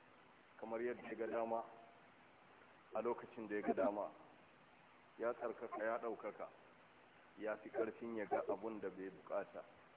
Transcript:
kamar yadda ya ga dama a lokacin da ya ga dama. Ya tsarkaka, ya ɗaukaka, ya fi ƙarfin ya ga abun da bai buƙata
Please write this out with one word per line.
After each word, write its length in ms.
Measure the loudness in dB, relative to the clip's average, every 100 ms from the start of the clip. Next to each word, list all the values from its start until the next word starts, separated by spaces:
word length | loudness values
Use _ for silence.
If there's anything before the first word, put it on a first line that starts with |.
| -20 -20 -20 -20 -20 -10
kamar 200 | -2 2
yadda 200 | 2 2 -2
ya 60 |
ga 120 | -2 2
dama 380 | 2 4 2 0 -8 -16 -20 -20 -20 -20 -20 -20 -20 -20 -20 -4
a 60 | 0
lokacin 460 | 2 2 -2 -6 0
da 60 |
ya 80 | 2
ga 100 | 4
dama. 360 | 6 6 4 0 -4 -16 -20 -20 -20 -20 -20 -20 -20 -18 -2
Ya 140 | 0
tsarkaka, 500 | 2 0 -2 -4 0
ya 140 | 2 2
ɗaukaka, 500 | 0 -2 -4 -4 -8 -10 -20 -20 -20 -20 -20 -20 -20 -4
ya 180 | -2 -2
fi 120 | -2
ƙarfin 460 | 2 2 0 -2 0
ya 80 | 2
ga 160 | 2 2
abun 320 | 0 0 -2
da 80 | -4
bai 200 | -4 -6
buƙata 520 | -8 -2 -2 -2 -6 -12 -16 -20